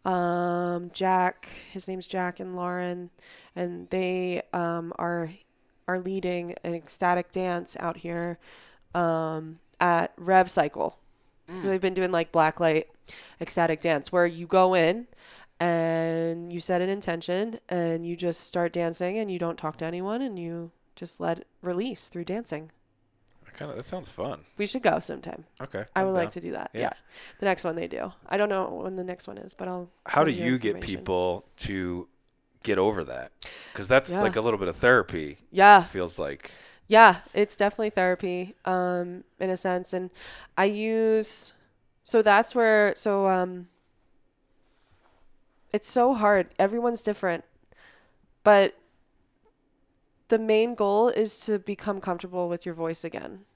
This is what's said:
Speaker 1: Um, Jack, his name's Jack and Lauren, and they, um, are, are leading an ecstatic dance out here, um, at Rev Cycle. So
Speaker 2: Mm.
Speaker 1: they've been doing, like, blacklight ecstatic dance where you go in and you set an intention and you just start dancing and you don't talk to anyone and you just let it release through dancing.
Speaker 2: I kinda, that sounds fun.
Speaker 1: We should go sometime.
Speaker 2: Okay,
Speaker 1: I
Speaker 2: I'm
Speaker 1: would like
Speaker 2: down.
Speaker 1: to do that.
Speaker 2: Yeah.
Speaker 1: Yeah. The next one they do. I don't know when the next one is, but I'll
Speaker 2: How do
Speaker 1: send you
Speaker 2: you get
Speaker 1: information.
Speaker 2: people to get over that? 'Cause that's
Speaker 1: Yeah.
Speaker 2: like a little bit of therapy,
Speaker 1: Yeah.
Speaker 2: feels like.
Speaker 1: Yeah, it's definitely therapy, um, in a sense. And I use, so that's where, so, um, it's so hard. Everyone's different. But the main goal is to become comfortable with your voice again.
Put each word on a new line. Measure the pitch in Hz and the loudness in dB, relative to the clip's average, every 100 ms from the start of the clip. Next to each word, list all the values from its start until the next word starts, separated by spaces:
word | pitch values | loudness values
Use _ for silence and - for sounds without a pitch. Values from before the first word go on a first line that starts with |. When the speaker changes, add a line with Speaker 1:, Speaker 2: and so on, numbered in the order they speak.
| 190 | 0
Speaker 1:
Um, | 180 175 175 175 175 175 175 175 | 0 0 0 0 -2 -2 -4 -6
Jack, | - 190 185 185 - - - - | -2 2 2 2 -2 -20 -20 -14
his | 190 185 | -12 -8
name's | 185 175 | -10 -6
Jack | 190 180 180 | -4 -4 -6
and | 185 180 | -10 -6
Lauren, | 175 180 180 180 175 _ - - - 180 | -6 -4 -4 -6 -10 _ -20 -20 -16 -8
and | 180 175 180 | -6 -8 -6
they, | 190 185 185 180 175 - | -4 -2 -2 -2 -4 -4
um, | 180 170 170 170 - | -4 -2 -4 -6 -6
are, | 170 175 165 185 _ _ _ _ - | -4 -2 -6 -10 _ _ _ _ -4
are | 185 | -4
leading | 180 190 180 175 175 - | -2 -4 -2 -4 -6 -8
an | 170 170 | -6 -8
ecstatic | 165 - 180 180 175 | -8 -2 2 2 -2
dance | 190 185 175 180 - | -4 -4 -4 -6 -6
out | 175 160 | -6 -8
here, | 170 170 175 170 - - - _ _ 175 | -8 -6 -6 -8 -16 -20 -20 _ _ -2
um, | 170 160 160 160 160 160 _ _ | 0 0 -4 -6 -10 -18 _ _
at | 180 170 175 - | 4 4 2 -4
Rev | 175 185 180 | 6 6 6
Cycle. | - 151 - - - _ _ _ _ - | 2 0 0 -4 -4 _ _ _ _ -14
So | 180 | -4
Speaker 2:
Mm. | 190 | -2
Speaker 1:
they've | 190 | 0
been | 190 | 0
doing, | 185 180 | 0 0
like, | 175 165 | 0 2
blacklight | 170 156 160 165 156 - _ - - - - | 2 2 4 2 2 -2 _ -20 -20 -20 -14
ecstatic | 165 - 165 160 | -6 0 0 0
dance | 170 151 - | 0 -2 0
where | 180 175 | 2 2
you | 170 170 | 0 2
go | 190 185 | 4 6
in | 185 160 214 240 - - - - _ | 6 4 2 -6 -20 -20 -20 -20 _
and | 175 165 165 165 165 165 165 170 170 | 0 2 0 0 -2 -2 -2 -4 -8
you | 175 | -8
set | - 180 | -2 0
an | 185 | 0
intention | 196 196 170 170 185 226 220 - | -2 -4 -6 -2 -2 -2 -8 -6
and | 180 170 165 170 | -2 -2 -2 -4
you | 170 | -4
just | 175 165 | -4 -2
start | - 180 170 | -4 -2 -2
dancing | 175 170 165 180 214 | 0 -4 -2 -4 -4
and | 214 | -4
you | 175 | -4
don't | 170 170 | -6 -4
talk | 156 - | -8 -8
to | 165 | -8
anyone | 175 190 226 | -6 -6 -4
and | 269 190 | -6 -8
you | 170 170 170 _ _ - | -8 -10 -12 _ _ -18
just | 175 - | -16 -6
let | 170 170 | -4 -4
it | - _ | -8 _
release | 180 180 247 202 - | -6 -4 -4 -6 -8
through | 175 170 | -8 -6
dancing. | 202 233 151 156 _ _ _ _ _ _ _ - | -8 -6 -10 -12 _ _ _ _ _ _ _ -20
Speaker 2:
I | - | -14
kinda, | 147 - | -12 -12
that | - | -10
sounds | 185 - | -12 -12
fun. | - 131 82 - - | -10 -8 -8 -14 -8
Speaker 1:
We | 208 | -6
should | 254 | 0
go | 202 160 | 0 0
sometime. | - - - - - _ | -4 -10 -12 -16 -20 _
Speaker 2:
Okay, | 135 98 107 190 | -10 -10 -4 -2
Speaker 1:
I | |
Speaker 2:
I'm | 190 | 0
Speaker 1:
would | |
like | 185 170 | 0 -2
Speaker 2:
down. | |
Speaker 1:
to | 180 | -6
do | 170 | -10
that. | - - | -10 -8
Speaker 2:
Yeah. | - | -6
Speaker 1:
Yeah. | - - _ - - - | -6 -6 _ -20 -20 -4
The | 202 | -2
next | 180 | -2
one | 175 165 | -4 -6
they | 170 | -8
do. | 60 - - - | -8 -10 -12 -6
I | 202 | -2
don't | 208 | 0
know | 196 185 - | 0 -4 -6
when | 185 185 | -8 -8
the | 185 | -10
next | 180 - | -10 -12
one | 202 | -14
is, | 196 | -16
but | - 185 | -12 -10
I'll | 180 180 _ - | -10 -12 _ -2
Speaker 2:
How | - 156 | 2 2
do | |
Speaker 1:
send | 104 | 0
you | 113 | 0
Speaker 2:
you | 127 | 0
get | 110 98 | 0 -4
Speaker 1:
information. | - 98 | -6 -6
Speaker 2:
people | 92 92 90 101 - - | -2 0 0 -2 -10 -12
to | - 98 90 87 - _ _ _ _ _ | -8 -4 -4 -6 -10 _ _ _ _ _
get | - 98 | -2 2
over | 98 101 69 | 2 0 -6
that? | 62 62 _ - - - | -10 -12 _ -14 -14 -16
'Cause | - 98 | -12 2
that's | 131 151 | 2 4
Speaker 1:
Yeah. | 180 | -2
Speaker 2:
like | 214 110 | 0 0
a | |
little | 117 107 | 0 0
bit | 92 | -2
of | - | 2
therapy, | 123 123 92 87 76 73 _ | 6 6 4 -6 -8 -12 _
Speaker 1:
Yeah. | 185 202 202 | 6 10 10
Speaker 2:
feels | 160 98 87 - | 8 -6 -6 -4
like. | 73 69 - - - - _ | -6 -8 -16 -20 -20 -20 _
Speaker 1:
Yeah, | 214 220 175 - | 10 10 8 -4
it's | - 208 - | 0 0 2
definitely | 202 - 214 | 0 0 -2
therapy, | 202 180 180 190 180 185 - | 2 2 0 -2 -4 -8 -8
um, | - 185 180 180 175 180 - _ | -4 -2 0 -2 -6 -10 -16 _
in | 185 | -4
a | 185 | -2
sense. | 190 180 180 | -2 -2 -4
And | 185 180 - - - - - | -6 -6 -12 -20 -20 -8 0
I | 196 | 0
use, | 208 220 226 220 220 214 - - _ _ _ _ _ - | 2 0 2 4 2 0 -6 -8 _ _ _ _ _ 0
so | 233 | 4
that's | 214 202 233 247 | 6 6 4 2
where, | 226 214 208 - | 4 6 4 2
so, | 220 196 196 | 0 2 2
um, | 185 180 180 175 _ _ _ _ _ _ _ _ _ _ _ _ _ _ _ _ _ _ _ _ | 2 -2 -6 -14 _ _ _ _ _ _ _ _ _ _ _ _ _ _ _ _ _ _ _ _
it's | 208 - | -4 0
so | 247 240 | 4 4
hard. | 247 208 202 175 - | 4 4 4 2 0
Everyone's | 196 233 240 233 | 0 2 0 0
different. | - 208 190 170 - _ _ _ - _ _ _ _ _ 208 | -4 -2 -2 -2 -8 _ _ _ -20 _ _ _ _ _ 8
But | 202 196 - _ _ _ _ _ _ _ _ _ _ _ _ _ _ _ | 8 8 0 _ _ _ _ _ _ _ _ _ _ _ _ _ _ _
the | 226 | 0
main | 220 214 233 240 | 4 2 2 0
goal | 202 202 240 | 2 4 2
is | - 214 - - | 2 -2 -2 -2
to | 208 | -4
become | 196 196 214 196 | -4 -6 -6 -6
comfortable | 190 175 180 180 175 | -6 -6 -6 -4 -4
with | 175 180 | -4 -8
your | 165 | -6
voice | 165 165 | -6 -6
again. | 165 - 65 190 202 | -8 -10 -12 -16 _